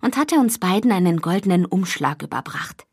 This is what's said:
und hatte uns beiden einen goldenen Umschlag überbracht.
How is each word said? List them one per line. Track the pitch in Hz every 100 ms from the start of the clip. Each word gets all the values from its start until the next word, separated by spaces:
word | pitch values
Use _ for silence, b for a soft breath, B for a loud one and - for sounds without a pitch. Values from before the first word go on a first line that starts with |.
und | 240 262
hatte | 302 320
uns | 247 -
beiden | 180 190 240
einen | 196 180 165
goldenen | 165 190 202 180 180
Umschlag | 185 180 - 143 147
überbracht. | - 123 - - - - -